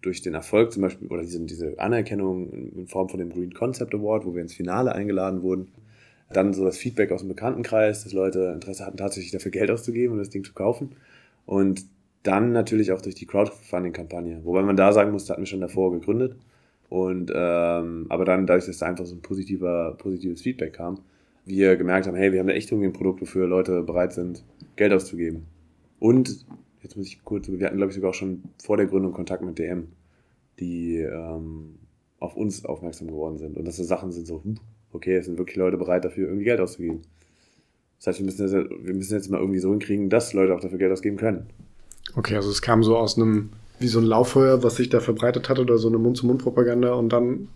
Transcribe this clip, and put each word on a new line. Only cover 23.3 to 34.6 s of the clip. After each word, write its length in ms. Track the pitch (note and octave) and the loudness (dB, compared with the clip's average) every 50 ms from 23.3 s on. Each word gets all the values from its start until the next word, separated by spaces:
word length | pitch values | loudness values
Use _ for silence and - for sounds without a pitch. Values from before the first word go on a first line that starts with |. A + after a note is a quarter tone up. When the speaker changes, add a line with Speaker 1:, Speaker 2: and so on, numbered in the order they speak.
| - F#2 F#2 | -2 0 0
Speaker 1:
Leute 360 | F2 F2+ F#2 F#2 F#2 F#2 F2 E2+ | 2 2 2 2 2 0 -2 -2
bereit 300 | E2 D#2+ F2 F2+ F2+ - | -2 0 0 0 0 -2
sind, 320 | - F2 F2+ F2 - - _ _ _ - - _ | -4 -6 -6 -8 -10 -14 _ _ _ -20 -20 _
Geld 180 | - G#2 G#2 G2+ | 2 4 4 4
auszugeben. 540 | F#2+ F#2+ - - E2+ E2+ E2 D#2+ E2 D#2+ - - _ _ _ _ _ _ _ _ _ | 4 2 0 -6 -6 -4 -4 -4 -8 -12 -16 -20 _ _ _ _ _ _ _ _ _
Und, 440 | - A2 A#2+ C3 B2+ B2+ G2+ - - - - - - _ _ _ _ | 4 6 6 6 6 2 -2 -10 -12 -20 -20 -20 -20 _ _ _ _
jetzt 140 | F#2+ - | -18 -12
muss 100 | G#2 G2 | -12 -12
ich 180 | F#2 - _ _ | -12 -12 _ _
kurz, 240 | - G#2+ G2+ G2 - | -6 -6 -6 -6 -6
wir 160 | F#2+ F2+ F#2+ | -6 -2 -2
hatten, 120 | F2 - | -2 0
glaub 140 | G2 G2+ F#2+ | 0 -2 -2
ich, 40 | F#2+ | -2
sogar 160 | G2 F#2 F#2 | -2 -2 -2
auch 40 | F#2 | -2
schon 280 | - G2 F#2+ F#2 F2+ - - _ _ | -2 -4 -6 -6 -8 -10 -16 _ _
vor 160 | - - G#2 | -4 -2 2
der 100 | G2+ G#2 | 2 2
Gründung 260 | F#2 F#2+ F#2+ F#2+ F#2 - | 2 2 0 0 0 -4
Kontakt 320 | - F2+ - F#2+ F#2 - | -6 -6 -6 -6 -6 -6
mit 120 | F#2 E2 D#2+ | -8 -6 -6
D 60 | E2 | -4
M, 200 | E2 F2+ F2+ E2 E2 - _ _ _ _ _ _ _ _ _ _ _ _ - | -4 -4 -6 -8 -10 -14 _ _ _ _ _ _ _ _ _ _ _ _ -10
die, 380 | F2+ F2 F2 E2+ E2+ E2+ E2 | -10 -8 -6 -6 -4 -4 -4
ähm, 800 | E2 D#2+ D2+ - E2 E2 E2 D#2+ D#2+ D#2+ D#2+ D#2+ D#2+ D#2 D#2 D#2+ D#2+ - _ _ _ _ _ _ _ | -4 -4 -4 -6 -8 -10 -10 -10 -10 -10 -10 -12 -14 -16 -18 -20 -20 -20 _ _ _ _ _ _ _
auf 180 | - F2+ - | -10 -10 -6
uns 280 | - A2 G#2+ F#2+ - - | -4 -4 -4 -4 -6 -8
aufmerksam 420 | - D2 D#2 - E2+ D#2 - E2 | -8 -8 -8 -8 -12 -12 -10 -12
geworden 320 | E2 D#2+ D2+ D#2 D#2+ D#2+ D2 | -10 -6 -6 -6 -6 -6 -8
sind. 180 | D#2+ D#2 D2+ | -10 -10 -8
Und 120 | D2 D#2+ E2+ | -8 -8 -8
das 80 | E2+ | -6
so 80 | F2+ F#2 | -6 -2
Sachen 260 | E2 F2+ E2+ - F#2 | -2 -2 -2 -2 -8
sind 160 | F2 E2+ E2 | -10 -10 -10
so, 160 | E2 E2 D#2 D2+ | -10 -10 -10 -6
hm, 140 | G2+ A2 G#2+ | -6 -8 -8